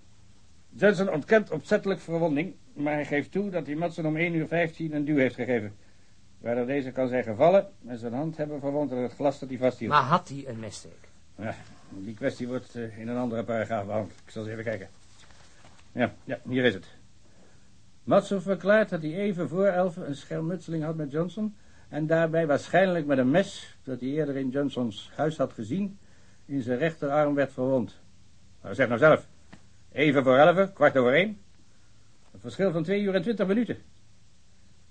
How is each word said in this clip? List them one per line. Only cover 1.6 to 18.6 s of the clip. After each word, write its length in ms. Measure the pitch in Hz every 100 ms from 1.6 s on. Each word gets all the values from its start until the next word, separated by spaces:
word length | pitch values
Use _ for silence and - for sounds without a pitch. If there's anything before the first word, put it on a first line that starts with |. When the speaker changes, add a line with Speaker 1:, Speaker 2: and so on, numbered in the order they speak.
| - 208 196 190
Speaker 1:
verwonding, 540 | - 165 170 143 180 - -
maar 200 | - 147
hij 120 | 147 139
geeft 260 | 147 139
toe 180 | 190 202
dat 160 | 175 139
hij 100 | 151
Mattsson 300 | 170 170 156
om 100 | 156
één 180 | 175
uur 140 | 165 -
vijftien 460 | 170 160 - 165 151
een 100 | 147
duw 120 | 147
heeft 180 | 127 -
gegeven, 400 | 120 120 104 - - - - - - -
waardoor 280 | 113 120 123
deze 260 | 143 127
kan 160 | 131 127
zijn 160 | 127
gevallen 440 | 113 107 160 196 190 - 120
en 100 | 120
zijn 160 | 117
hand 240 | 123 160 151
hebben 220 | 151 147
verwond 320 | 139 143 139
aan 60 | 123
het 160 | 120
glas 260 | - 143 135
dat 100 | 131
hij 80 | 120
vasthield. 340 | 127 - 110
Speaker 2:
Maar 100 | 147
had 280 | 127 175 -
hij 140 | 139 135
een 120 | 113
messteek? 500 | 110 - 82 - - - - -
Speaker 1:
Ja, 200 | 107 - - - -
die 240 | 95 98
kwestie 340 | 107 135 131 123
wordt, 280 | 127 - 120
eh, 240 | 113 107
in 80 | 113
een 100 | 123
andere 260 | 123 113
paragraaf 420 | 113 113 104 113 98
behandeld. 340 | 107 98 - -
Ik 60 |
zal 100 | 110
eens 100 | 110
even 120 | 113
kijken. 240 | 113 107 87 - - - - - - - - - -
Ja, 220 | 120 113 -
ja, 160 | - 120 -
hier 180 | 127 123
is 80 |
het. 140 | 98 - - - - - - - - - - - -
Mattsson 380 | - 196 196 196
verklaart 480 | 175 180